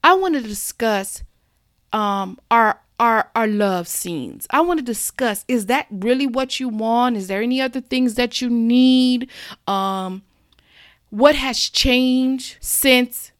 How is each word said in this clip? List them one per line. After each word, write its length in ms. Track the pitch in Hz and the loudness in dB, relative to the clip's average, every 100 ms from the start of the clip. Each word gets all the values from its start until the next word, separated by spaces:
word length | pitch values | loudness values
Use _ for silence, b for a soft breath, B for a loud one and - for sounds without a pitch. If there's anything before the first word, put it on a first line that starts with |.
I 80 | 311 | 6
wanna 300 | 381 381 294 | 4 2 -2
discuss, 800 | 220 208 - - 226 208 196 - - _ _ _ _ _ _ | -4 -8 -10 -4 -2 -2 -4 -12 -16 _ _ _ _ _ _
um, 440 | 220 208 196 190 185 _ | -4 -2 -2 -6 -10 _
our, 320 | 233 220 - _ _ | 4 4 0 _ _
our, 300 | 233 226 - | 2 2 0
our 120 | - 220 | -2 0
love 420 | 208 202 185 175 | 0 0 0 -4
scenes. 580 | - 175 165 113 - - | -8 -6 -8 -8 -12 -2
I 100 | 285 | 0
wanna 220 | 339 330 | 2 0
discuss, 640 | 240 220 - - 254 202 - | -4 -6 -6 -4 -4 -4 -2
is 180 | 247 196 | -4 0
that 200 | 254 - | -2 -2
really 360 | 202 208 254 269 | -6 0 0 0
what 340 | 247 262 - | -2 -4 -6
you 80 | 254 | -6
want? 480 | 214 220 233 247 226 | -4 0 2 2 0
Is 120 | 190 | -4
there 120 | 196 | -4
any 220 | 233 254 | -2 -2
other 180 | 262 262 | -2 -4
things 360 | - 254 254 220 | -4 0 0 0
that 260 | 247 - | -2 -2
you 80 | 247 | -2
need? 800 | 233 226 247 254 254 254 247 262 B B B - | 0 2 6 6 6 4 0 -4 B B B -6
Um, 560 | 196 196 190 185 190 196 _ _ _ b b b b _ | -4 -2 -4 -6 -10 _ _ _ _ b b b b _
what 260 | 208 277 | 4 4
has 360 | 285 262 240 - | 4 -2 -4 -4
changed 880 | - 269 254 254 254 262 262 - - | 0 2 2 2 0 0 -2 -8 -14
since 720 | - - 277 254 247 - - _ | -6 0 4 4 4 -6 -16 _